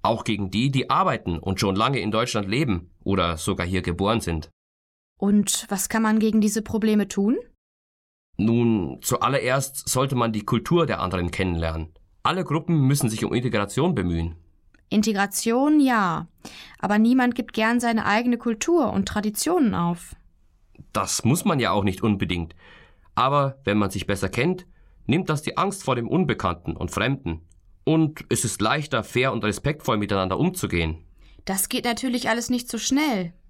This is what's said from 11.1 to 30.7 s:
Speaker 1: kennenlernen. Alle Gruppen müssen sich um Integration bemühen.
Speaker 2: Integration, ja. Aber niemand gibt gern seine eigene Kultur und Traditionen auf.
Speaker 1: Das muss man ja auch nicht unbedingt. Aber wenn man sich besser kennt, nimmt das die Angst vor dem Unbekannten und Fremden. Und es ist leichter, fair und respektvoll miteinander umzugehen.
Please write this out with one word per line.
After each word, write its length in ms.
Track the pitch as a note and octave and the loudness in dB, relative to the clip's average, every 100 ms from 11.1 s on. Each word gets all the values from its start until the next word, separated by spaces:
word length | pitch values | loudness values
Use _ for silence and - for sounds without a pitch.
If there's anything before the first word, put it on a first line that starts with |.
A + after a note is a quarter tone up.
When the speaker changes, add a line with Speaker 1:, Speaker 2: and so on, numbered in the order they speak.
| F2+ F2 | -2 -2
Speaker 1:
kennenlernen. 600 | - F#2 E2+ E2 D#2+ D#2 _ _ _ | -2 -2 0 -2 -4 -8 _ _ _
Alle 220 | B2+ F3+ | -2 -2
Gruppen 380 | F3 C#3+ - D#3+ | -2 -2 2 4
müssen 260 | C3 C#3+ A#2+ | 4 4 0
sich 160 | A2 | -2
um 100 | A2+ | -2
Integration 640 | A#2 B2 G#2+ G2+ - E3+ C3+ | -2 0 -2 -2 0 0 0
bemühen. 400 | F2+ E2 E2 E2 _ _ _ _ _ | 0 -2 -2 -6 _ _ _ _ _
Speaker 2:
Integration, 920 | G#3 G#3+ G3+ G3 - A3+ A#3+ C#4+ D4+ | 0 2 0 -2 -2 0 2 4 4
ja. 480 | C4+ A#3 F#3 D#3+ E3+ _ - - - - | 4 4 2 -2 -8 _ -20 -20 -20 -8
Aber 220 | G3 G#3 | 0 4
niemand 340 | A3+ C4 B3 | 6 4 2
gibt 180 | A#3+ A#3+ | 0 -6
gern 280 | - A3 A#3+ | -2 0 2
seine 260 | A#3+ A3+ - | 0 0 2
eigene 320 | G#3 B3 A#3+ | 2 2 0
Kultur 540 | A#3+ A3 - E4+ A3 | -2 -2 2 2 2
und 160 | F#3+ G3 | 0 -2
Traditionen 680 | G#3+ G#3+ G#3+ D4+ F4+ A#3+ | -2 -2 -2 0 2 2
auf. 400 | F#3 E3+ E3+ - - _ _ _ _ _ - - | 2 0 -2 -8 -20 _ _ _ _ _ -20 -6
Speaker 1:
Das 320 | - F#2+ - | -4 -2 0
muss 200 | A2 E3 | 2 2
man 140 | G3+ D3 | 2 2
ja 140 | G#2+ | 2
auch 100 | G2+ | 2
nicht 220 | G2+ - | 0 0
unbedingt. 500 | A2+ G2 F2+ F2 E2 - - - - _ _ - | 0 0 0 -2 -4 -10 -20 -20 -20 _ _ 0
Aber 420 | B2+ C#3+ C3+ C3 | 2 2 0 -2
wenn 140 | - G#2 | 0 2
man 120 | G2 | 0
sich 160 | G2+ - | -2 -4
besser 220 | G2 F#2+ | -2 -2
kennt, 400 | - D#3 F3+ - - - - - | 0 0 -2 -8 -20 -20 -12 -2
nimmt 240 | D3+ F#3 | 0 0
das 120 | D3 | -4
die 140 | - - | -4 -2
Angst 260 | F#3+ G3 | -2 -2
vor 140 | - A#2+ | -2 -2
dem 100 | A2+ | 0
Unbekannten 680 | F3 D3+ A2 F#2 E2+ - D2+ | 0 0 0 -2 -4 -8 -6
und 160 | E2+ | -4
Fremden. 500 | - A#2 C#3 E2+ E2 - - _ - - | -2 -2 -2 -4 -6 -10 -20 _ -6 0
Und 360 | D#3+ D#3 D#3 - | 2 2 -2 -4
es 140 | A#2+ | -2
ist 160 | A2+ - | -2 -2
leichter, 440 | G#2+ C#3+ D3 A#2+ | 0 0 -2 -4
fair 280 | G#2 B2 C3+ | -2 0 0
und 120 | A2 | 0
respektvoll 520 | G#2+ G2 C#3+ D3+ - A2 | -2 -2 -4 -4 -2 0
miteinander 440 | G2+ G2 F#2 F#2+ | 0 0 0 0
umzugehen. 640 | F3 F3+ F#2+ | 0 0 -2